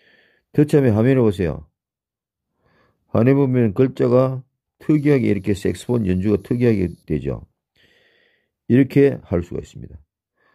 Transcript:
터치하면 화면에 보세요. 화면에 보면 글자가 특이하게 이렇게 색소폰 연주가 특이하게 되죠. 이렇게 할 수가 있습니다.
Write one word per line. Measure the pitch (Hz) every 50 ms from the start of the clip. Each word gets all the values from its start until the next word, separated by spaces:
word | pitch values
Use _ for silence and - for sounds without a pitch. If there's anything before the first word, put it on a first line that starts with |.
| _ _ _ _ _ _ _ _ _ _ -
터치하면 | - 151 147 160 151 139 127 104
화면에 | 104 113 127 135 131
보세요. | 120 110 95 - 95 80 67 - - - _ _ _ _ _ _ _ _ _ _ _ _ _ _ _ _ _ _ _ _ _ _ _ _ _ _ _ _
화면에 | - 104 117 127 139
보면 | 139 143 131 127 127 120 110 92
글자가 | - 131 131 127 - 135 123 120 127 131 131 131 131 - _ _ _ _ _ _ _
특이하게 | - - 156 147 135 147 147 139 113 107
이렇게 | 104 98 95 107 101
색소폰 | 95 - 95 92 - - - 120 120 107 92
연주가 | 92 92 92 107 104 95
특이하게 | 95 - 123 120 123 120 113 98 92 85 82 - _
되죠. | - 80 73 65 69 64 58 - - _ _ _ _ _ _ _ _ _ _ _ _ _ _ _ _ _ _ _ _ _ _ _ -
이렇게 | 123 127 139 135 - 143 139 139 - - -
할 | - - 87 87
수가 | - - -
있습니다. | - - - - - - - - - _ _ _ _ _ _ _ _ _ _